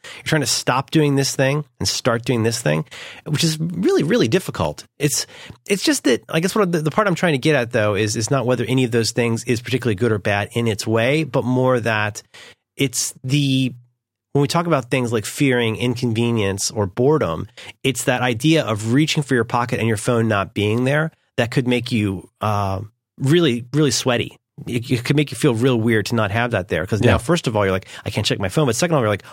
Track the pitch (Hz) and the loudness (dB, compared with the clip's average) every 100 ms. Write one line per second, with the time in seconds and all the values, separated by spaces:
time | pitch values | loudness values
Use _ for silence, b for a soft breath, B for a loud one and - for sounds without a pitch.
0 | B B - 156 127 - - 127 - 160 | B B -2 -2 0 -2 0 -2 2 2
1 | 147 139 135 - 135 151 147 - 95 - | 2 2 0 0 0 0 -6 -6 -4 -2
2 | 127 117 120 120 110 117 151 156 - B | 0 0 0 0 0 0 0 0 -2 B
3 | B B - 143 165 156 165 180 269 392 | B B -6 -2 0 -2 -6 -2 0 2
4 | 147 233 120 180 - - 80 73 - - | 2 2 2 0 -2 -2 -2 -4 -14 -4
5 | 143 - - B B B - 196 320 269 | -2 -2 -6 B B B -4 -2 0 0
6 | 285 226 - 165 180 220 185 170 156 208 | 2 0 0 -2 0 0 2 0 0 2
7 | 202 165 180 139 151 143 117 120 104 101 | 2 2 2 2 2 2 2 0 2 2
8 | 107 117 107 139 120 127 113 131 123 120 | 0 -2 0 0 0 0 0 2 2 2
9 | 110 - 117 113 - 117 - 123 120 98 | 0 0 0 0 -2 -2 -2 -2 0 0
10 | 120 107 107 101 104 117 117 101 110 110 | 0 0 0 0 -2 -2 -2 -2 0 2
11 | 120 156 143 135 117 127 127 123 113 107 | 2 0 0 -2 0 2 2 2 0 0
12 | 104 - - B B B _ - 139 - | -2 -6 -16 B B B _ -4 -2 -2
13 | - - 131 147 139 131 127 - _ _ | -6 -6 -2 0 2 0 0 -4 _ _
14 | _ _ _ 143 139 170 175 147 - 135 | _ _ _ 0 2 0 0 0 0 -2
15 | 120 117 - - 139 123 113 107 123 123 | 0 -2 -2 0 2 2 0 0 -2 0
16 | 123 113 117 117 98 98 - 110 98 - | -2 0 0 0 0 -2 -4 -2 -4 0
17 | 131 156 92 80 104 B B B 135 - | 2 2 0 -4 -8 B B B -4 -2
18 | - 123 127 113 151 160 110 107 110 127 | -2 0 0 0 2 2 0 -2 0 2
19 | 156 160 - 123 113 120 120 123 113 107 | 2 0 0 0 0 -2 -2 -2 -2 -2
20 | - 120 113 101 95 - 104 113 127 147 | 0 2 2 0 0 0 0 0 0 0
21 | 160 _ _ - 117 143 123 123 120 117 | -2 _ _ -2 0 0 0 0 0 0
22 | 104 95 - - 107 101 98 95 104 _ | 0 -2 -10 -6 -2 0 -2 -4 -8 _
23 | _ - 135 175 160 117 120 143 147 - | _ -4 2 4 4 0 -2 0 2 0
24 | 135 120 - - _ - - 123 113 120 | 0 0 -2 -10 _ -16 -6 -6 -2 -2
25 | - 147 147 - 151 113 131 120 117 110 | 0 0 0 0 0 2 2 2 2 0
26 | 101 117 104 110 120 107 90 85 82 104 | 0 0 0 0 0 -2 -2 -2 -2 2
27 | 120 120 - 170 - 107 98 95 - B | 4 2 2 0 0 0 2 0 -4 B
28 | 104 - 107 117 95 160 139 113 175 156 | -6 -2 -2 -2 -2 0 2 2 2 2
29 | 107 101 - | 2 0 -4